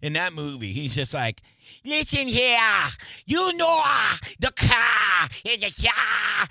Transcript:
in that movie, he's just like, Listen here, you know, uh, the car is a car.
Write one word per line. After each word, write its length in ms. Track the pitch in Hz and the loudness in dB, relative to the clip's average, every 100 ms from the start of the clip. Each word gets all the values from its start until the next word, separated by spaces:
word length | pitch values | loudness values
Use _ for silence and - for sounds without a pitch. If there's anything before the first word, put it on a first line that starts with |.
in 120 | 147 | -2
that 200 | 156 180 | -2 -2
movie, 380 | 160 147 135 107 | -4 -8 -6 -6
he's 240 | 101 147 139 | -6 -4 -4
just 180 | 135 | -4
like, 280 | 147 117 113 _ _ - - | -2 -4 -6 _ _ -20 -20
Listen 440 | 254 302 302 277 262 | -4 -2 0 -2 0
here, 320 | 233 254 233 226 196 147 - - - - | 2 4 4 4 2 0 -6 -16 -18 -4
you 280 | 311 370 | 0 0
know, 280 | 339 330 320 | 0 2 2
uh, 320 | 294 277 214 - - - | 2 2 0 -2 -8 -4
the 120 | 254 | -4
car 800 | - - 240 233 - 196 180 156 - 214 | 2 4 6 4 2 2 0 0 -6 -6
is 180 | 233 | -4
a 240 | 202 - 233 | -4 -2 0
car. 600 | 220 - 220 - - 202 | 0 0 -2 -2 -2 -4